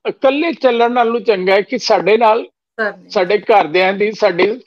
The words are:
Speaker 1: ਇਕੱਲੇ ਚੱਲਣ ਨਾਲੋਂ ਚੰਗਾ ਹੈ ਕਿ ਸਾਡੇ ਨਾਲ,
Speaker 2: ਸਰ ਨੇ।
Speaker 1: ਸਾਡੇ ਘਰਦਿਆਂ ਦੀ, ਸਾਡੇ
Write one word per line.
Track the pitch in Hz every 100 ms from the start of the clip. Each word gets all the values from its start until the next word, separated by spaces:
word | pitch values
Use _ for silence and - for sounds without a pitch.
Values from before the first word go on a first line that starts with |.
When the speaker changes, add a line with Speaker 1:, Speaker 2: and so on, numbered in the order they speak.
| -
Speaker 1:
ਇਕੱਲੇ | - 269 285 339
ਚੱਲਣ | 240 254 233 240
ਨਾਲੋਂ | 247 226 233
ਚੰਗਾ | 196 196 180
ਹੈ | 196
ਕਿ | 190 247
ਸਾਡੇ | - 196 170 220
ਨਾਲ, | 226 233 -
Speaker 2:
ਸਰ | _ _ - 214 196
ਨੇ। | -
Speaker 1:
ਸਾਡੇ | 208 180 208
ਘਰਦਿਆਂ | 208 208 156 180 185
ਦੀ, | 196 208
ਸਾਡੇ | 208 202 175 196 247